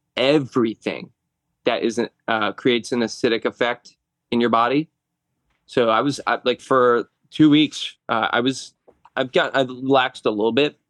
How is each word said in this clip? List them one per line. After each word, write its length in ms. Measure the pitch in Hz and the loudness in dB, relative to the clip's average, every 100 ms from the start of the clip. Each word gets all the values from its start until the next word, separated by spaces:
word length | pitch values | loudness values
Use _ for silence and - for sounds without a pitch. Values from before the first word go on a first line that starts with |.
| _ - | _ -2
everything 960 | 131 156 123 131 113 104 104 80 - _ _ _ _ _ 120 | 2 0 0 -2 -2 -4 -8 -8 -12 _ _ _ _ _ -4
that 180 | 117 | -2
isn't, 280 | 117 113 113 _ - | -2 -2 -6 _ -4
uh, 240 | 113 101 | -2 -2
creates 380 | - 131 120 - | -2 0 0 -2
an 80 | 123 | -4
acidic 420 | 110 - 123 113 | -4 -2 -2 0
effect 540 | 120 - 120 120 - _ _ _ - | -4 -2 -4 -4 -12 _ _ _ -6
in 80 | 120 | -2
your 100 | 120 | 2
body. 380 | 117 120 139 160 _ _ _ _ _ _ _ - | 2 2 0 -4 _ _ _ _ _ _ _ -6
So 240 | 131 117 | 0 2
I 100 | 110 | 2
was, 200 | 143 139 - | 0 -2 -2
I, 140 | 117 127 | -2 -2
like, 160 | 120 | -4
for 480 | - 135 123 120 - _ _ | 0 2 4 2 -2 _ _
two 180 | - 156 | 4 4
weeks, 480 | 151 143 - - - - | 6 2 -4 -12 -12 -6
uh, 220 | 113 107 | -2 0
I 80 | 120 | 0
was, 340 | 127 127 - _ _ _ _ - | -2 -4 -12 _ _ _ _ -6
I've 160 | 131 | -2
got, 220 | 180 147 135 | 0 0 0
I've 120 | 127 | -2
laxed 580 | 127 135 135 123 - 123 | -4 0 2 0 -2 -4
a 40 | |
little 220 | 104 113 | 0 0
bit, 260 | 117 147 - | 0 -2 -4